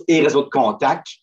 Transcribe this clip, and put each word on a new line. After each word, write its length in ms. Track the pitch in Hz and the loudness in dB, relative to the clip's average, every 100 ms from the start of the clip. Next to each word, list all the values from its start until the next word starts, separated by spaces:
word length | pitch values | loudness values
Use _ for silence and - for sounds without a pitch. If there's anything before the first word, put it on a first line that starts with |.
| - | 0
et 140 | 160 | 2
réseaux 220 | 143 139 | 2 0
de 60 | 143 | 0
contacts 580 | 143 107 104 139 165 - - | -2 -2 -2 -2 -4 -8 -20